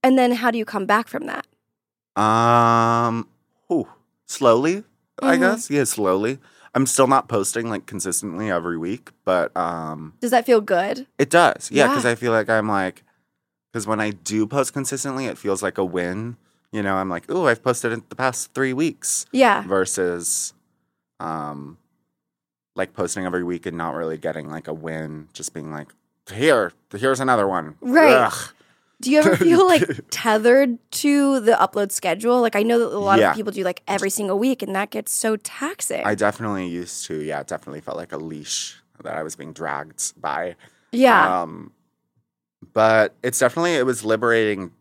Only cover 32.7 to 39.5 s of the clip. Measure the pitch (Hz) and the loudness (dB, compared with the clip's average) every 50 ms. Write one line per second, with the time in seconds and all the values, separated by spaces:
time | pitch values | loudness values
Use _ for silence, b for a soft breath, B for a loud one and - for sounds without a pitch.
32.7 | 233 233 233 - - 202 202 196 196 185 - 95 - 220 202 214 196 202 190 180 | 2 2 2 0 -2 -2 2 2 4 6 6 4 2 0 -4 -8 -6 -4 -4 -4
33.7 | 180 - _ - 196 196 - 196 190 - 208 196 190 202 226 262 269 - - 196 | -4 -6 _ -6 -4 -2 -2 -4 -4 -4 -4 -2 -2 0 0 0 0 -2 -6 -6
34.7 | 190 190 202 202 - 220 214 - - - - 220 220 208 _ - - - 277 302 | -4 -4 -4 -4 -6 -10 -8 -6 -6 -2 -2 -2 -2 -2 _ -12 -10 -8 -8 -8
35.7 | 392 - - - - - - - 107 92 107 104 - - 113 107 101 95 92 90 | -6 -8 -8 -6 -6 -4 -4 -4 -2 0 0 -2 -2 -2 -6 -6 -4 -6 -6 -6
36.7 | 85 87 87 87 - - - - 82 78 76 76 76 71 71 - 85 78 - - | -8 -8 -10 -10 -10 -12 -10 -8 -8 -8 -6 -6 -8 -8 -8 -8 -10 -10 -10 -12
37.7 | 73 76 80 - - - 87 - - 73 80 80 78 76 73 - - - - - | -16 -14 -12 -10 -10 -10 -10 -10 -12 -12 -10 -10 -12 -12 -10 -8 -8 -8 -8 -10
38.7 | - _ _ _ _ _ - - 78 80 80 78 80 - 69 - | -14 _ _ _ _ _ -14 -10 -8 -8 -8 -10 -12 -14 -16 -18